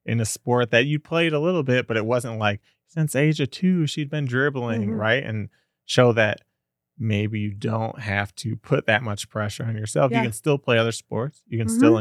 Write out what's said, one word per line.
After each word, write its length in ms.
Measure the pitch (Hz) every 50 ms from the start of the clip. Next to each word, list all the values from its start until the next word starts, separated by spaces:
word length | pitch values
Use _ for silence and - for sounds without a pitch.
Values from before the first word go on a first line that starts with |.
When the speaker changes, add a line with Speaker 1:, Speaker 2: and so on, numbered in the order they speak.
| _
Speaker 1:
in 140 | - 113 117
a 60 | 110
sport 460 | - - - _ 123 120 123 120 110
that 140 | 123 117 131
you 140 | 143 147 147
played 340 | - - 165 165 170 165 156
a 60 | 147
little 240 | 151 180 185 170 143
bit, 240 | 131 123 127 120
but 100 | - 117
it 80 | 110 107
wasn't 340 | 110 123 123 113 117 113 110
like, 220 | 107 104 101 101 - _ _ _ _
since 280 | _ _ 165 156 151 -
age 240 | 131 147 156 156 156
of 120 | 143 -
two, 340 | - - 185 185 185 175 156
she'd 220 | 139 - 156 147 139
been 160 | 156 151 143
dribbling, 560 | 127 120 131 139 147 143 135 120 117 113 117
Speaker 2:
Mm-hmm. 100 | 104 104
Speaker 1:
right? 320 | 113 107 107 110 117 135 -
And 260 | - 110 107 101 104 - _ _ _ _ _ _
show 260 | - - - 127 123 110
that 280 | 113 110 107 - - _ _ _ _ _ _ _ _ _ _ _ -
maybe 400 | 127 110 110 101 107 104 110 107
you 120 | 104 104 101
don't 460 | 104 - 113 110 113 113 113 - -
have 360 | 113 104 98 101 101 98 -
to 200 | - - 113 113
put 280 | 107 - - 143 143 -
that 160 | - 110 107 131
much 260 | 110 101 101 - -
pressure 340 | _ 110 104 104 - - 117
on 120 | 117 113
yourself. 340 | 110 107 107 - 156 143 131
You 60 | 117
Speaker 2:
Yeah. 60 | 233 -
Speaker 1:
can 100 | 113 107
still 240 | - - 151 143
play 200 | - - - 120
other 140 | 113 113 117
sports. 520 | 113 - - _ - 107 120 151 - _ _
You 100 | _ 120
can 120 | 113 110 110
still 220 | 226 233 - -
Speaker 2:
Mm-hmm. 80 | 113 107